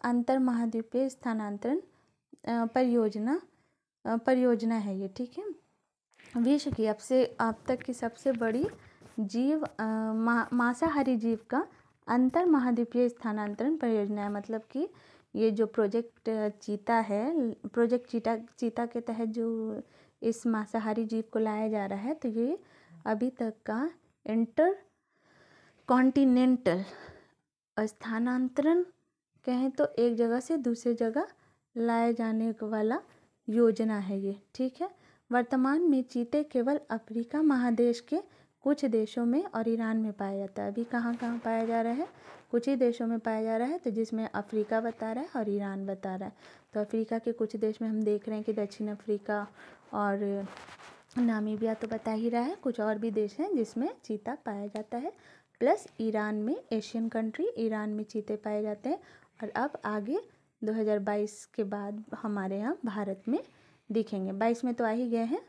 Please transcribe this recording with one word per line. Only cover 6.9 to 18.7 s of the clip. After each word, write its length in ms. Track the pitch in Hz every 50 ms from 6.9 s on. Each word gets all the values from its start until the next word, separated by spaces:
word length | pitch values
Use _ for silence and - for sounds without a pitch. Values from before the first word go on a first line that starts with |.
| 208
से, 400 | 214 - - 262 262 240 233 - -
अब 140 | 226 226 226 - -
तक 120 | - 254 247
की 140 | - -
सबसे 400 | 240 - 240 233 233 - - 269
बड़ी 340 | 254 226 233 226 220 254 330 440 - - - - - - - - - 226
जीव, 440 | 214 190 196 233 254 277 311 311 302
अ, 200 | - - - 220 220 220 220 220 220
मा-, 400 | 220 220 226 233 233 233 - -
मांसाहारी 640 | 247 247 240 240 240 - 320 330 302 285 269 262 254
जीव 220 | 220 226 233 226 220 - -
का 160 | 240 277 370 - - - _ _ _ _ _
अंतर 400 | - 233 247 254 254 - 339 370
महाद्वीपीय 600 | 349 311 269 247 247 233 233 233 233 - 240 247 240
स्थानांतरण 680 | 240 - - 220 214 214 208 208 208 - 233 285 320
परियोजना 460 | 311 262 233 226 214 202 202 208 208
है। 100 | 202 208
मतलब 300 | 202 202 202 - 220 220 - -
कि 180 | - 262 349 - - - - - - - _ _ -
ये 140 | 208 220 226
जो 160 | 208 220 220
प्रोजेक्ट, 640 | 214 226 240 208 202 226 233 233 233 - _ - 226
अ, 200 | 220 220 214 208
चीता 460 | 208 - - - 208 202 - - 233
है, 560 | 226 220 208 202 208 226 294 339 311 247 226
प्रोजेक्ट 600 | - - - - - 240 233 226 247 247 247 -
चीता, 260 | - 226 220 226 233
चीता 500 | 220 233 - _ - 247 226